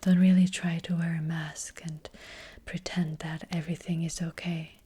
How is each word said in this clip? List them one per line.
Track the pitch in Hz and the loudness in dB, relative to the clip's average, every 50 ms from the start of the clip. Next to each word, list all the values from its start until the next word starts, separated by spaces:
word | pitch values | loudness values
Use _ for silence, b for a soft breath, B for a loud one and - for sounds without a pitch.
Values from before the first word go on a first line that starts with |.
don't | - 190 180 180 | 4 4 6 8
really | 185 185 185 185 185 | 8 8 8 8 6
try | 180 185 - - 175 165 165 | 6 4 0 -2 -2 -2 -2
to | - - 180 | -2 -2 -2
wear | 165 170 165 165 165 | -2 0 0 -2 -2
a | 156 | -2
mask | 156 165 165 156 151 - - - - - - - | -2 -4 -4 -6 -8 -8 -10 -12 -12 -12 -12 -10
and | 165 156 151 _ - B B B B B B B B B B B | -10 -10 -10 _ -16 B B B B B B B B B B B
pretend | - - 180 - - - 180 175 156 156 156 | -10 -10 -8 -8 -6 -2 -2 -2 -2 -2 -6
that | - 160 160 160 - - | -6 -6 -6 -6 -8 -6
everything | - 170 151 - 175 151 - - 175 165 165 | -6 -6 -4 -4 -6 -8 -4 -4 -2 -2 -2
is | 165 - - | -4 -4 -4
okay. | 175 165 - - - 180 170 160 160 156 - _ _ | -6 -6 -6 -8 -6 -4 -4 -4 -6 -10 -14 _ _